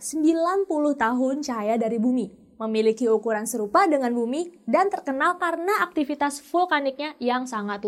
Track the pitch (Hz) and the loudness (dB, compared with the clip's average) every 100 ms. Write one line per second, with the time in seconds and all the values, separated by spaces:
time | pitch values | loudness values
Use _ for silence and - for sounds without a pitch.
0 | - 302 311 330 330 381 392 311 294 285 | -8 0 2 2 2 0 0 0 0 2
1 | 226 247 262 269 294 233 208 233 226 233 | 0 2 0 -2 -4 -4 0 0 0 0
2 | 240 254 196 - - - 220 220 220 220 | 0 0 -2 -8 -20 -8 -2 2 2 2
3 | 240 220 226 214 220 240 208 240 262 285 | 2 2 2 -2 -2 -4 0 4 4 4
4 | 247 240 233 277 349 - - 277 381 381 | 2 0 -2 -2 -6 -8 0 2 2 0
5 | - 269 311 359 349 330 339 415 359 330 | -4 0 0 0 -2 -2 0 0 0 -2
6 | 294 294 285 277 - 339 359 311 277 262 | -2 0 -2 -4 -2 0 2 2 0 -4
7 | 294 302 240 247 254 226 208 202 | -6 -4 -2 -2 -2 -6 -6 -4